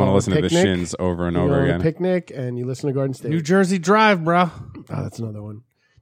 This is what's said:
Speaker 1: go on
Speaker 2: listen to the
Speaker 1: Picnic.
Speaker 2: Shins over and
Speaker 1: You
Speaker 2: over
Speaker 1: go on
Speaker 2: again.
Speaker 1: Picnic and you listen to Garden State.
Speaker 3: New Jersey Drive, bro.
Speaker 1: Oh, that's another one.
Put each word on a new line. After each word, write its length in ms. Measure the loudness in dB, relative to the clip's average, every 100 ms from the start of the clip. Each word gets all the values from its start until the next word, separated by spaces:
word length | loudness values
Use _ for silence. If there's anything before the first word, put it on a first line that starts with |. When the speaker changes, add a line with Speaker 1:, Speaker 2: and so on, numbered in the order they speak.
| 4
Speaker 1:
go 40 |
on 40 |
Speaker 2:
listen 200 | 4 2 0
to 60 |
the 80 | 2
Speaker 1:
Picnic. 120 | 2
Speaker 2:
Shins 320 | 2 2 -2 -2
over 260 | -2 -2 -2
and 100 | 0
Speaker 1:
You 60 |
Speaker 2:
over 120 | 2 2
Speaker 1:
go 40 |
on 40 | 2
Speaker 2:
again. 160 | 0
Speaker 1:
Picnic 480 | -2 -2 -2 -2 -4 -10
and 240 | -8 -6
you 60 | -8
listen 180 | -6 -4
to 40 |
Garden 220 | -2 -2 -4
State. 140 | -4
Speaker 3:
New 100 | -4
Jersey 380 | 2 4 4 0
Drive, 440 | 2 4 4 4
bro. 280 | 2 2 2
Speaker 1:
Oh, 300 | -2 -18 -18 -10
that's 300 | -8 -8 -8
another 240 | -10 -10
one. 220 | -14 -16 _ _ _ _